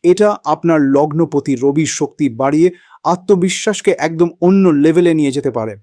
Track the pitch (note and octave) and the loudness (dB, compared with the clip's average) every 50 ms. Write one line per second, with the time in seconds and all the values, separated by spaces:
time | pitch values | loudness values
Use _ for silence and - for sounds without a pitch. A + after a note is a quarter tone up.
0 | - E3+ F3+ F#3+ G#3 G#3 G#3 - _ D3 D3+ D3+ - E3+ E3 D#3 C#3+ C3+ C#3 C#3 | 4 2 2 4 2 0 0 -2 _ -4 -4 -2 0 0 2 2 2 2 2 2
1 | D3+ D#3 D3 D#3+ E3 - - C#3+ C#3 - C#3 A#2+ B2+ C#3 C#3 D#3 D#3 B2+ - - | 0 0 0 -2 -2 0 -2 -4 -2 -2 -4 0 0 0 0 0 -2 -2 -4 -6
2 | D3+ C#3 _ - D3+ C3 A2+ A2+ C3+ C#3 D3 D#3 E3+ F#3 F3 - _ _ - _ | -6 -8 _ -4 -4 -4 -2 -2 -2 -2 2 2 0 0 0 -4 _ _ -20 _
3 | - D3+ F3 F3+ - - G#3 F3+ F3 F#3 F3 - - A3 G3+ - - G3 E3+ - | -4 -4 -4 -2 0 0 0 2 2 -2 -4 -4 -4 -4 -6 -2 -2 -2 -2 0
4 | D3 E3 E3 D#3+ E3+ E3+ - _ F3 F3+ F#3+ G3 F#3+ F3+ D#3 C#3+ C#3+ D#3+ D#3 F3 | -4 -6 0 0 -2 -2 0 _ 0 2 4 4 4 2 2 2 2 2 2 4
5 | F3 E3+ D#3+ D#3 D3 C#3 C3 C#3+ C#3 C#3 A#2 A#2+ A2 A2 G2+ G2+ | 2 2 2 0 0 -2 -2 -4 -4 -4 -4 -4 -8 -8 -10 -14